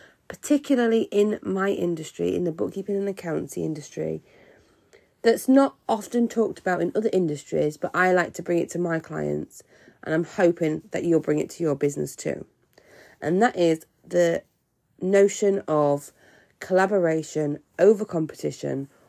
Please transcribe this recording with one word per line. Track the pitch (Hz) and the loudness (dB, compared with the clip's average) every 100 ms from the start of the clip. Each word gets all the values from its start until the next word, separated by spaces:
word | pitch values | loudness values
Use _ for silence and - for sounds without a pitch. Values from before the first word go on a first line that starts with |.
| - _ - | -20 _ -20
particularly | - - 294 285 262 233 226 - | -16 0 0 2 0 2 2 2
in | 208 208 208 | 2 2 0
my | - 190 196 | -4 -2 0
industry, | - 175 165 151 - 175 | 0 -2 -4 -8 -4 -2
in | 180 | 0
the | 175 | -2
bookkeeping | 160 - 196 190 202 | -2 -6 -6 -6 -4
and | 202 | -4
accountancy | 196 175 151 - 180 | -6 -6 -6 -6 -6
industry, | 160 151 143 - 160 160 - _ _ _ _ _ _ - _ _ | -6 -6 -10 -8 -6 -6 -10 _ _ _ _ _ _ -20 _ _
that's | 233 220 - | 2 2 4
not | 262 269 - - | 6 4 0 -4
often | 220 - 240 233 | -4 -2 -2 0
talked | 233 208 165 | 0 -2 -2
about | 185 175 | -4 -2
in | 175 | -2
other | - 220 | -2 0
industries, | 185 165 147 - 156 151 151 | 0 0 -4 -4 -2 -2 -2
but | - | -4
I | - 185 | 0 2
like | 180 170 | 2 0
to | - | -6
bring | 175 170 | -2 -2
it | - | -2
to | 170 | -4
my | 175 165 | -2 -4
clients, | 160 156 147 - - - - _ - _ | -4 -6 -4 -4 -6 -14 -20 _ -20 _
and | - | -4
I'm | 160 | -2
hoping | 165 - 175 170 160 156 - | -2 2 2 4 -2 -2 -6
that | - | -6
you'll | 175 160 | 0 2
bring | 156 151 | 2 -2
it | - | -2
to | - | -4
your | 165 | -2
business | 143 147 147 147 - | 0 -2 -2 -6 -6
too. | - - - _ _ _ _ - - _ | -8 -8 -10 _ _ _ _ -20 -20 _
And | 151 185 | -2 2
that | 247 - | 2 2
is | 170 160 - _ - | 2 2 -4 _ -4
the | 175 170 165 - _ _ _ _ _ | 0 2 0 -6 _ _ _ _ _
notion | 185 196 202 - 202 196 - | 2 4 4 4 0 0 0
of | 156 147 143 - _ _ _ _ _ | 0 2 0 -4 _ _ _ _ _
collaboration | - 185 190 208 170 160 151 151 147 147 - - | 0 2 2 2 2 0 -2 -4 -4 -4 -10 4
over | 190 208 214 | 4 4 0
competition | 170 156 - 147 135 143 135 139 _ | -4 -4 -4 -8 -6 -6 -6 -8 _